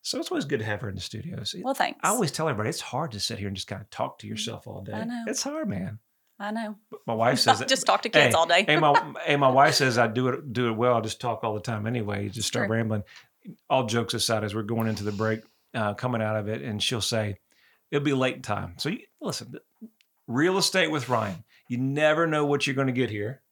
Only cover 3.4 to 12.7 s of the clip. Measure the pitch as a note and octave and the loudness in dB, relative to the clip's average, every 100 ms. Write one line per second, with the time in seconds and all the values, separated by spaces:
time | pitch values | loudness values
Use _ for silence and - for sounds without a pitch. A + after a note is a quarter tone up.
3.4 | G2+ F#2+ - F#2+ G2 - C3 - G#2 G#2+ | -6 -6 -8 -10 -12 -6 -6 -6 -12 -8
4.4 | G#2+ G#2+ - G2+ G2 G#2+ A3+ A#3+ A3+ - | -8 -8 -12 -14 -10 -8 -6 -6 -6 -4
5.4 | C4+ D4+ B3 - F3+ G#2+ _ _ _ _ | -4 -4 -4 -4 -6 -10 _ _ _ _
6.4 | G3+ A3 A3 G3+ _ - - A2 A#2 - | -8 -6 -6 -10 _ -16 -6 2 4 4
7.4 | - - B2+ C4+ - G3+ A#3 D#3 C#3+ A#2 | 4 2 2 0 2 2 4 4 6 6
8.4 | E3 F3 - D3+ D3 C#3+ D#3 - D#3+ C#3+ | 4 4 4 4 6 6 2 -8 0 4
9.4 | C#3 C3 D3 C#3+ C3+ A#2 A#2+ A2 B2+ B2+ | 6 8 6 6 4 4 4 4 0 0
10.4 | D3 B2+ B2 A2 B2 A#2+ A2 - B2 A2+ | -4 0 0 2 4 4 2 -4 -4 -2
11.4 | A#2 G#2+ G#2+ A2 G#2 B2 G#2 G2+ G2+ G2 | -2 -4 -4 -4 -2 -2 -2 -4 -4 -4
12.4 | G#2 A#2 A2+ | -4 -2 0